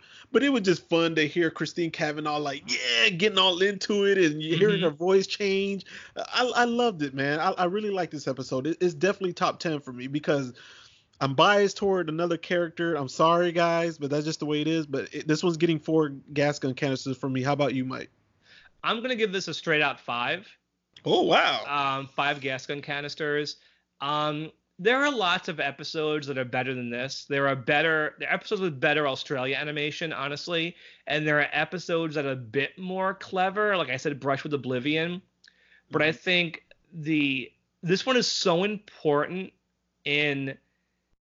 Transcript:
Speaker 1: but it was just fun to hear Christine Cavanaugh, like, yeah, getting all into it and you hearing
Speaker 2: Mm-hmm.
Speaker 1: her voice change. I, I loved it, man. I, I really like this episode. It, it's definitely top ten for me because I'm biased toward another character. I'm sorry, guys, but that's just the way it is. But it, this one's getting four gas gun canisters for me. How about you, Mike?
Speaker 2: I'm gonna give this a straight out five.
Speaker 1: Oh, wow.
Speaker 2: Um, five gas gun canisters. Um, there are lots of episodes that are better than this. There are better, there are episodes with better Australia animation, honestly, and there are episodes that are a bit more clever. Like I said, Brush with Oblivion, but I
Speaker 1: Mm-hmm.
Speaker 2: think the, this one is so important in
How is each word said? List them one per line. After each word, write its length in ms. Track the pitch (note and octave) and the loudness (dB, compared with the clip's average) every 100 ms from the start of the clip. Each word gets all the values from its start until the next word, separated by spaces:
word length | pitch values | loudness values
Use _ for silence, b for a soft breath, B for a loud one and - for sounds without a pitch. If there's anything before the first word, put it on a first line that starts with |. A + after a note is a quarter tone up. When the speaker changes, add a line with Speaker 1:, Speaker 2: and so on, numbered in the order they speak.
| B B B | B B B
Speaker 1:
but 100 | A#3 | 2
it 60 | C#4+ | 4
was 120 | C4 | 2
just 260 | F#3+ E3+ - | 2 0 2
fun 260 | E3 E3 D#3 | 2 2 2
to 100 | D3+ | 2
hear 240 | F3 E3 | 2 0
Christine 400 | - D#3+ - E3 | 0 -6 -2 -4
Cavanaugh, 480 | - D#3 D3+ D3+ D3+ | -2 -4 -2 -2 -2
like, 240 | D3 C#3+ - | -2 -6 -6
yeah, 420 | - B2+ E3 A3+ | -4 0 4 4
getting 280 | E3+ G#3 F#3+ | 4 2 4
all 220 | F#3+ F3 | 4 4
into 420 | G3 G3 - G#3 | 0 0 -2 2
it 120 | G3+ G3 | 4 4
and 240 | E3 D3+ | 4 2
you 140 | D#3 D#3+ | -2 2
hearing 200 | G#3 E3+ | 4 4
Speaker 2:
Mm-hmm. 80 | |
Speaker 1:
her 60 | F3 | 0
voice 360 | D3 F3 F#3+ F#3+ | 0 2 4 2
change. 580 | - G3+ G3 G3 G3 - B B - | -2 0 0 0 -4 -8 B B -12
I, 340 | - A3 B3+ | -4 0 0
I 100 | A#3+ | 2
loved 380 | A#3+ A#3 A#3+ F3 | 2 2 0 0
it, 120 | C#3+ | -4
man. 260 | C3+ C#3 D3+ | -2 0 0
I, 100 | F3 | 0
I 120 | F#3 | 0
really 260 | F3+ G3+ G#3+ | 0 0 -2
like 200 | F#3+ E3 | -2 -4
this 180 | D3+ C#3 | -4 -4
episode. 380 | B2+ B2+ C3 C#3+ | -4 -4 -4 -2
It, 120 | E3+ | 0
it's 140 | F3+ | 0
definitely 380 | D3 F#3 G3 F#3 | 2 0 0 -4
top 260 | E3+ F3 - | -2 -2 -2
ten 220 | F3 D3+ | -4 -4
for 120 | C3+ | -6
me 140 | B2 C3 | -10 -6
because 460 | D3 D3 C#3+ B2+ B2 B B B B B _ | -4 0 0 -2 -8 B B B B B _
I'm 140 | C3+ | -2
biased 420 | C3+ F3+ G3+ G3 - | 4 6 6 4 0
toward 300 | G3 F#3+ D#3+ | 0 0 0
another 280 | D#3 F3 E3 | -2 -2 -2
character. 580 | - F3 E3+ E3 E3+ | -2 -2 -2 -2 -2
I'm 140 | D3+ C3 | 0 -4
sorry, 420 | - E3 E3+ F3 | 2 4 6 4
guys, 460 | E3+ E3+ E3+ E3+ D#3 | 2 2 2 0 -4
but 120 | C#3+ | -2
that's 140 | D3 D#3 | -2 -2
just 140 | D#3 | -4
the 60 | D3+ | -2
way 140 | D3+ | -2
it 80 | D3+ | 0
is. 180 | E3 D3 | -2 -2
But 260 | C3 G2 | -4 -6
it, 120 | D3 D#3 | -6 0
this 160 | D#3 | 2
one's 140 | F3+ D#3+ | 2 2
getting 220 | E3+ D#3 | 2 2
four 300 | - D#3+ D3+ C#3 - | 2 2 2 -2 -6
gas 260 | D3 D3 C#3+ | 0 2 2
gun 160 | C#3 | -4
canisters 420 | B2+ C#3+ C3 C3+ B2+ | -2 -2 -2 -4 -4
for 120 | C#3 | -4
me. 140 | C3 | -2
How 100 | C3 | 0
about 200 | C#3+ C#3 | 0 0
you, 100 | C3 | 0
Mike? 260 | B2+ - - _ _ _ b b b _ | -4 -8 -10 _ _ _ b b b _
Speaker 2:
I'm 160 | D#3+ A3 | -4 -2
gonna 140 | B3+ A#3 | -2 -2
give 160 | A3 | -2
this 160 | F#3 E3+ | -2 -6
a 60 | |
straight 280 | D3 - D3+ | -6 0 2
out 160 | C#3+ B2 | 2 -2
five. 480 | - A#2+ B2+ F3 - - _ _ _ - | -6 -4 -4 -4 -8 -20 _ _ _ -10
Speaker 1:
Oh, 180 | - A#3 | 0 2
wow. 420 | F3 - - B2 - C#3+ C#3 C3+ | 6 4 4 2 -2 0 0 0
Speaker 2:
Um, 100 | C3+ | -4
five 320 | - C#3+ D3 | -2 -2 0
gas 260 | C3+ C3 - | -4 -6 -6
gun 160 | C#3+ | -8
canisters. 760 | C#3 C#3+ C#3+ - D3+ D3 D3 - b b b _ | -6 -8 -8 -6 -2 -2 -4 -8 b b b _
Um, 500 | C#3 D3+ D3+ D3+ D#3 - _ - | -4 0 0 -2 -8 -14 _ -2
there 200 | F#3 C4 | 2 4
are 120 | C#4+ | 2
lots 380 | B3+ F3+ F#3 - | 2 0 0 -2
of 100 | D#3 | -4
episodes 640 | C#3 C3 D3 D#3+ D#3 D3+ C#3 | -4 -4 -8 -2 0 -2 -2
that 100 | C3 | -4
are 80 | |
better 300 | B2+ B2+ B2+ | -2 -2 -2
than 160 | B2+ A#2+ | -4 -6
this. 340 | A#2+ C3+ - | -6 -6 -8
There 240 | - C#3+ C#3 | -4 0 2
are 80 | C3+ | 0
better, 580 | A#2 D3 D#3+ D#3 D3+ - | 2 2 4 2 0 -4
there 100 | C#3 | -4
are 60 | |
episodes 260 | F#3 - G#3 | -4 -2 -2
with 180 | F#3+ C3+ | -2 0
better 300 | D#3 D3 D3 | 2 2 0
Australia 480 | C3 - C#3 C3 C3+ | -2 -4 -4 -2 -2
animation, 560 | D3+ D3+ D3+ C#3+ E3 | -4 -4 -4 -4 -6
honestly, 640 | A2+ C#3 C#3+ - E3+ E3 B B B - | -4 -6 -6 -4 -2 -4 B B B -4
and 200 | D3+ D3+ | -2 2
there 140 | D3 | 2
are 80 | C#3+ | 2
episodes 640 | D3 D3+ F#3 - E3 E3 D3+ | 0 -2 -4 -2 -2 0 -2
that 100 | C#3 | -2
are 60 | |
a 40 | C3 | -4
bit 400 | A2+ C3+ C#3 - | -4 -2 -2 -6
more 360 | F#3 F#3 F#3+ | -8 -2 -2
clever. 600 | F#3 - F#3+ F#3 G3 G#3+ F#3+ | -4 -6 0 0 2 0 2
Like 100 | C3+ | 0
I 80 | C3 | -2
said, 240 | D3+ C#3 | -2 -2
Brush 220 | C#3 C3+ | 0 -2
with 80 | D#3 | 0
Oblivion, 720 | C#3+ B2 B2+ C3+ D#3 E3 F3 - _ b b b b b | -4 -2 -2 0 0 -2 -6 -12 _ b b b b b
but 120 | D3+ | 0
I 60 | D3+ | 2
Speaker 1:
Mm-hmm. 60 | D#3+ | 0
Speaker 2:
think 460 | F#3 F3+ E3+ D#3+ - - _ | 0 2 0 -4 -16 -20 _
the, 580 | E3 D3+ D#3 C#3+ C3+ A#2 _ _ _ | -10 -2 0 2 -2 -6 _ _ _
this 220 | E3+ F#3+ | -2 0
one 140 | C4 B3+ | 2 2
is 120 | - | 2
so 340 | - F#3+ E3+ | 0 2 2
important 880 | G3+ G#3 - - D#3 D3 - F3+ F#3+ - _ _ _ _ | 2 -4 -10 -4 0 2 0 -6 -10 -14 _ _ _ _
in 540 | C#3+ C#3+ D3+ C#3 C3+ C3+ _ _ _ _ _ _ _ | -2 0 2 0 -4 -8 _ _ _ _ _ _ _